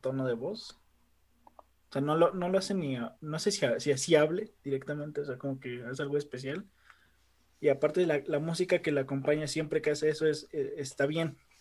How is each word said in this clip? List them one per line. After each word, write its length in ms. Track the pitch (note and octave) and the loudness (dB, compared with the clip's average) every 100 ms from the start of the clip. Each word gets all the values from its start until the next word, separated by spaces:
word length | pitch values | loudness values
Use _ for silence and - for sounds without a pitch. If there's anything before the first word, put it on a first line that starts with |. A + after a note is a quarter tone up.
tono 260 | C3 C3+ C3 | -4 -2 -2
de 60 | |
voz. 440 | A#2 D3 A3 - - _ _ _ _ _ _ - _ - _ _ | -2 -4 -8 -12 -18 _ _ _ _ _ _ -20 _ -20 _ _
O 40 | |
sea, 80 | C#3 | -2
no 160 | C#3+ D#3+ | 0 4
lo, 160 | E3+ | 4
no 160 | F#3 F3+ | 4 0
lo 80 | F#3 | 0
hace 160 | F#3+ | 0
ni 240 | G3 D3 B2+ | -2 -2 -4
a-, 180 | A#2 - | -6 -10
no 180 | D3+ D#3 | -8 -2
sé 120 | G#3 | -2
si 140 | G3 C3 | 0 0
a-, 140 | A#2 | 2
si 140 | D3 | 2
así 220 | C3+ - D#3 | 0 6 6
hable 380 | D3+ F3+ A3+ _ | 6 2 -6 _
directamente, 580 | C#3 C3+ C3+ D3 D3 D3 | -4 -4 -4 -6 -6 -6
o 40 | C#3+ | -6
sea, 120 | C3+ | -6
como 220 | C#3 C3+ | -6 -6
que 280 | B2+ B2 A#2+ | -8 -8 -8
es 100 | C3+ | -6
algo 160 | C#3+ C#3+ | -2 -2
especial. 480 | D3 D3 C3+ E3 - _ _ - _ _ _ _ _ _ | -2 -8 -8 -8 -10 _ _ -20 _ _ _ _ _ _
Y 80 | D3+ | 2
aparte 360 | C3+ D3+ F#3 F3 | 4 2 2 2
la, 160 | D3 - | 2 0
la 140 | D3+ | -2
música 420 | E3 E3+ F3+ F3 | -2 -2 2 2
que 100 | E3 | 2
la 100 | D3 | 0
acompaña 460 | C3+ C#3 C3+ D3+ D3+ | 0 -2 2 0 0
siempre 340 | D#3+ D3+ D#3 | -4 -2 0
que 100 | D3+ | 0
hace 180 | D3 D#3 | 2 0
eso 180 | D3 D#3 | 2 2
es, 220 | D3+ - | 0 -4
eh, 220 | D3+ C3+ D#3 | -6 -4 -4
está 280 | C3+ - C#3 | -8 -2 0
bien, 320 | D#3+ E3 - _ _ | 0 -2 -6 _ _